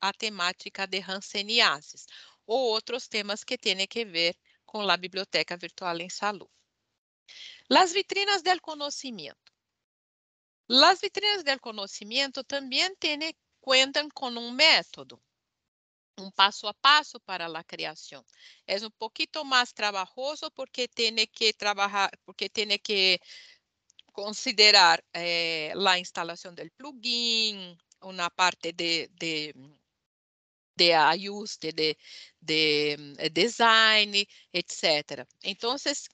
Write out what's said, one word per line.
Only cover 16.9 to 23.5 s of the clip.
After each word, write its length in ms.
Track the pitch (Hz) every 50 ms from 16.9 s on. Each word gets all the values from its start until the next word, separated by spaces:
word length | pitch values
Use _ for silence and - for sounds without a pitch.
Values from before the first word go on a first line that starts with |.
| 294 302 294 - - 233
para 300 | - - 190 180 170 170
la 140 | 160 160 170
creación. 600 | - - 165 160 156 156 - - - 147 135 117 _ _ _ - - - _ _
Es 180 | - - 202 220
un 80 | 214
poquito 520 | - _ 220 226 - - 320 - - 320 294
más 300 | 269 269 247 247 - -
trabajoso 800 | - 214 208 202 196 185 - _ 254 262 285 302 294 330 311
porque 360 | - - 262 - - - 247
tiene 400 | - _ - 233 220 226 220 220
que 260 | - _ - 233 214 214
trabajar, 640 | - 208 208 208 196 202 202 202 202 196 - - - _
porque 260 | - 190 - 208 196
tiene 300 | - 220 214 214 202 208
que 420 | - - 208 196 190 190 180 175 _ - - - - -